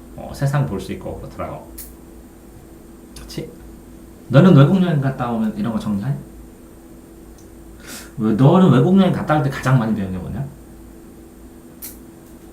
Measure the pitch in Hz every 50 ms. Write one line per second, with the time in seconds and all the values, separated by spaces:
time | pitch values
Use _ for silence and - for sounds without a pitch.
0 | - - - - - - - - 143 - 147 139 107 90 95 - - - - -
1 | - - - - - - - 95 80 76 73 - - - - - - - - -
2 | - - - - - - - - - - - - - - - - - - - -
3 | - - - - - - - - - - - - - - - - - - - -
4 | - - - - - - 120 147 185 185 151 139 143 175 196 185 180 180 151 135
5 | 135 135 - - 123 117 113 110 110 107 - 104 101 117 107 104 - 107 104 98
6 | 113 139 143 - - - - - - - - - - - - - - - - -
7 | - - - - - - - - - - - - - - - - - - - -
8 | - - - - 107 110 110 107 135 151 180 185 185 147 123 135 143 180 190 196
9 | 185 165 143 - - - 151 151 139 - - - - 131 135 117 110 110 104 98
10 | 95 92 92 87 78 - 92 127 143 - - - - - - - - - - -
11 | - - - - - - - - - - - - - - - - - - - -
12 | - - - - - - - - - -